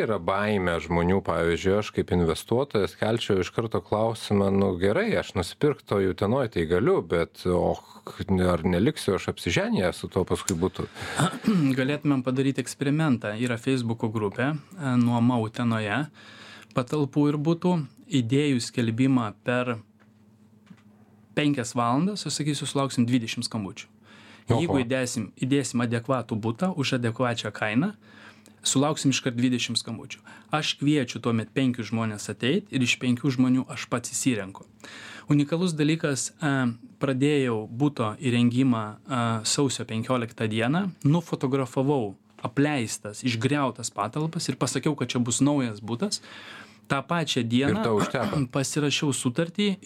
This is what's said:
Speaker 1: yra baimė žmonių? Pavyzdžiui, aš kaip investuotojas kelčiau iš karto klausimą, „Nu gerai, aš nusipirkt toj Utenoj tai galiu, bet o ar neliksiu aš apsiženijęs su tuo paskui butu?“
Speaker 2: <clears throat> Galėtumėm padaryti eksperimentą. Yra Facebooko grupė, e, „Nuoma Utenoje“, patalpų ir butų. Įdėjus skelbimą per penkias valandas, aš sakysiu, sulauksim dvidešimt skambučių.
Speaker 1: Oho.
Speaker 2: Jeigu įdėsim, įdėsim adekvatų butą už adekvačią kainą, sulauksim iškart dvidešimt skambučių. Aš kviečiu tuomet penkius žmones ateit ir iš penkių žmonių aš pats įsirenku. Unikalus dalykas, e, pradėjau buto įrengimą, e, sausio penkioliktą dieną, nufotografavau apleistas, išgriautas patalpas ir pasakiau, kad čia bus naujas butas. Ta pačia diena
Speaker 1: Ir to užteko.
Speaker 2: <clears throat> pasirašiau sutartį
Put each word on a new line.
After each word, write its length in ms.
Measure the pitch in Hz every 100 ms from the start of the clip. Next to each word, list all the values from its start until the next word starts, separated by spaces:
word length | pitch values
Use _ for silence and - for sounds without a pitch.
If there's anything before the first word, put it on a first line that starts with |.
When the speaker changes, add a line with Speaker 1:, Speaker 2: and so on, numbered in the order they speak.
Speaker 1:
yra 140 | 143 101
baimė 600 | 85 98 104 104 90 82
žmonių? 400 | 82 87 87 95
Pavyzdžiui, 540 | 95 85 85 82 95 101
aš 120 | 107
kaip 200 | - -
investuotojas 840 | 90 82 80 - 117 143 110 95 -
kelčiau 440 | 107 117 - 98
iš 100 | 87
karto 300 | - 113 101
klausimą, 720 | - 107 113 110 - 101 98
„Nu 240 | 98 98 90
gerai, 360 | 98 135 226 90
aš 180 | 80
nusipirkt 520 | 95 85 - 147 139 -
toj 240 | 104 98
Utenoj 380 | - 101 131 123
tai 180 | 87 80
galiu, 360 | 90 139 190
bet 420 | 82 85 82 - 90
o 300 | 87 87 82 - - - - 95 95 90
ar 140 | 85
neliksiu 500 | 87 87 120 - -
aš 140 | 90 -
apsiženijęs 680 | - 90 117 214 202 90 -
su 120 | 90
tuo 160 | 98
paskui 300 | 87 90 - 85
butu?“ 300 | 90 - - - - - 277
Speaker 2:
<clears throat> 460 | 269 - 196 139 131
Galėtumėm 440 | 131 147 147 135
padaryti 360 | 123 127 135 135
eksperimentą. 760 | 123 - 139 151 160 120 107 107
Yra 200 | 123 113
Facebooko 500 | 135 131 117 113 117
grupė, 460 | 113 104 - 131 151
e, 400 | - - 139 123
„Nuoma 400 | 120 120 117 123
Utenoje“, 680 | 110 - 120 113 107 113 156 - - - - - -
patalpų 540 | - 127 151 139 151 147
ir 80 | 151
butų. 380 | 147 165 180 175 139 - -
Įdėjus 640 | 139 113 135 147 127 -
skelbimą 640 | - 113 113 131 131 110 -
per 300 | - 123 123 113 - _ - _ _ _ _ - _ - - - - _ _
penkias 400 | - 147 135 113
valandas, 520 | 123 117 131 185 208 156
aš 120 | -
sakysiu, 260 | 147 139 139
sulauksim 400 | 143 139 - 120
dvidešimt 400 | 127 113 - 113
skambučių. 400 | 113 95 - - _ - - - - -
Speaker 1:
Oho. 120 | 117
Speaker 2:
Jeigu 180 | 170 139
įdėsim, 460 | 117 131 123 123 101 -
įdėsim 460 | 127 143 123 120
adekvatų 540 | 120 117 117 131 - 110
butą 300 | 113 117 185
už 220 | 180 127 131
adekvačią 540 | 120 113 123 117 110
kainą, 400 | - 107 110 190 - - - - - - -
sulauksim 500 | - 135 143 151 143
iškart 240 | 123 135 117
dvidešimt 420 | 127 123 - 113
skambučių. 440 | - 110 - - - - -
Aš 220 | 156 156 -
kviečiu 400 | 143 151 120 117
tuomet 320 | 123 113 107
penkius 360 | - 131 123 101
žmones 360 | 113 113 107 -
ateit 400 | 104 120 180 -
ir 100 | 135
iš 140 | 123 -
penkių 320 | 127 120 147
žmonių 360 | 127 127 127 120
aš 160 | 135 -
pats 240 | 123 -
įsirenku. 520 | - 135 110 95 - - - - - - - -
Unikalus 480 | 147 143 165 185 151
dalykas, 540 | 151 160 156 131 -
e, 240 | - 156 135 123 117 - -
pradėjau 680 | 135 131 143 147 127 110 107
buto 460 | 117 147 143 110 107
įrengimą, 680 | 135 120 120 120 135 117
e, 360 | 107 104 - 131 117 113
sausio 400 | 110 - 143 -
penkioliktą 640 | 113 113 113 127 117 - 113
dieną, 380 | 110 117 165 196 -
nufotografavau 1120 | 139 165 - - 135 135 127 - 135 143 104 98 _ -
apleistas, 760 | - 135 147 143 110 - 104 104
išgriautas 680 | 127 113 131 147 131 - 117
patalpas 560 | - 107 151 160 165 -
ir 80 | 131
pasakiau, 400 | 139 135 156 143
kad 120 | 123
čia 100 | 131
bus 200 | 120 117
naujas 400 | 139 147 120 107
butas. 420 | 107 120 202 - - - - - - - _
Ta 140 | 139
pačia 400 | - 170 156 135
diena 380 | 117 120 139 196
Speaker 1:
Ir 40 |
to 120 | 120 107
užteko. 480 | 92 135 107 151 131
Speaker 2:
<clears throat> 100 | 143
pasirašiau 560 | 135 156 143 - 151
sutartį 640 | 127 127 123 165 - 208 190